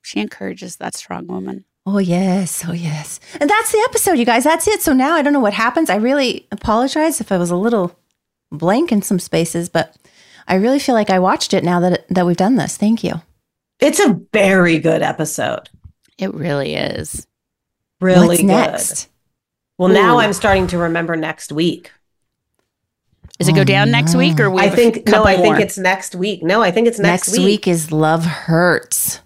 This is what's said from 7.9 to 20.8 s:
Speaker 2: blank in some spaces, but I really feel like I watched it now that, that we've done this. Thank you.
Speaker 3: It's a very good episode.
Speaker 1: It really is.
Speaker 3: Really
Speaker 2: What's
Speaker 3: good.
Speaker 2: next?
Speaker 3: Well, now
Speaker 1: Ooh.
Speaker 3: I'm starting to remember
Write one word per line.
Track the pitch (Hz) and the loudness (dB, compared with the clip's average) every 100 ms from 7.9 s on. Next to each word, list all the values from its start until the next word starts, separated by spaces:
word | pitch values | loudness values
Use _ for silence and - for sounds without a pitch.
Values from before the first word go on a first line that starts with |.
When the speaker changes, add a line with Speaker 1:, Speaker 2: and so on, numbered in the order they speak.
| _ _ _ _ _ _ | _ _ _ _ _ _
Speaker 2:
blank | 147 165 226 339 | -4 0 0 0
in | 208 | -2
some | - 190 | 0 -4
spaces, | - 165 170 175 175 | -2 -2 -2 -4 -4
but | 165 - _ _ _ _ - - | -4 -4 _ _ _ _ -20 -2
I | 190 | 0
really | 220 277 | 2 0
feel | 269 233 | 0 0
like | 208 | 2
I | 190 | 2
watched | 185 285 - | 2 0 0
it | 196 | -2
now | 175 175 | 0 0
that, | 180 180 - | 0 0 -2
that | 180 175 | 0 0
we've | 175 | 2
done | 190 254 | 2 2
this. | - - | -2 -2
Thank | 208 226 | 0 0
you. | - 165 _ _ _ _ _ _ | -2 -8 _ _ _ _ _ _
Speaker 3:
It's | 277 349 | 0 4
a | 392 180 - | 2 2 -2
very | 220 196 190 175 160 | 0 4 4 4 2
good | 160 160 | 2 0
episode. | 156 151 151 - 120 - - _ - _ _ - | -2 -4 -6 -4 -6 -6 -10 _ -20 _ _ -10
Speaker 1:
It | 190 | -10
really | - 151 143 139 | -6 -4 -4 -4
is. | 151 - - 151 - - _ _ _ _ _ _ _ | -4 -6 -6 -10 -14 -16 _ _ _ _ _ _ _
Speaker 3:
Really | 185 180 170 | 2 6 6
Speaker 2:
What's | 175 | 4
Speaker 3:
good. | 196 | 4
Speaker 2:
next? | 208 - - - - - _ _ _ _ _ _ _ | 2 0 -4 -8 -8 -12 _ _ _ _ _ _ _
Speaker 3:
Well, | 180 | 2
now | 185 233 247 | 4 4 2
Speaker 1:
Ooh. | |
Speaker 3:
I'm | 214 | 2
starting | 196 214 196 180 | 0 0 0 0
to | |
remember | 175 | -2